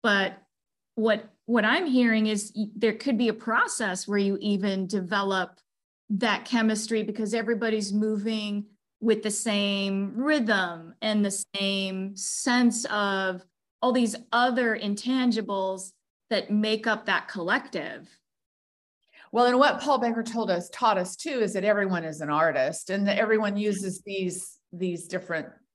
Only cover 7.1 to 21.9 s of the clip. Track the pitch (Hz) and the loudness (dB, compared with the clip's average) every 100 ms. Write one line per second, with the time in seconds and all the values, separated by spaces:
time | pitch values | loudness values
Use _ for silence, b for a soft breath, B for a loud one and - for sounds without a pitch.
7.1 | 214 214 226 220 226 226 214 202 202 214 | -4 -2 -2 -2 -2 0 -2 -2 0 0
8.1 | 214 214 220 208 208 208 _ _ _ 220 | 0 -2 -4 -4 -6 -8 _ _ _ 0
9.1 | 214 214 208 226 202 202 196 196 196 196 | 2 0 -2 -2 0 0 0 0 -2 -2
10.1 | 214 277 302 220 202 180 170 165 - 220 | -2 2 2 2 2 0 -6 -14 -6 -2
11.1 | 208 202 196 - 196 196 196 190 190 190 | 2 0 -2 -8 -4 -2 -2 -2 -4 -8
12.1 | 196 - - - 247 240 - - 208 202 | -8 -8 -4 0 4 4 2 -4 -2 0
13.1 | 196 190 180 - _ _ _ 247 247 226 | 0 -2 -4 -12 _ _ _ 0 2 2
14.1 | 208 - 240 247 240 240 220 208 202 240 | -2 -2 2 2 2 0 0 -2 -4 0
15.1 | 262 247 220 202 196 190 190 190 _ _ | 2 2 0 -2 -4 -4 -6 -10 _ _
16.1 | _ _ 208 - 208 214 220 226 214 - | _ _ -2 0 0 2 0 0 -2 0
17.1 | 175 - 196 170 254 - 175 147 - 165 | -2 -2 -6 -2 -2 -2 -8 -8 -12 -18
18.1 | _ _ _ _ _ _ _ _ _ b | _ _ _ _ _ _ _ _ _ b
19.1 | b b 226 247 247 285 - 269 269 233 | b b 2 4 6 4 4 2 2 2
20.1 | 233 220 226 202 175 175 - 233 196 180 | -2 -4 -4 0 0 -2 0 2 2 -2
21.1 | - 330 262 214 220 202 208 196 | -6 -6 -2 0 0 2 2 2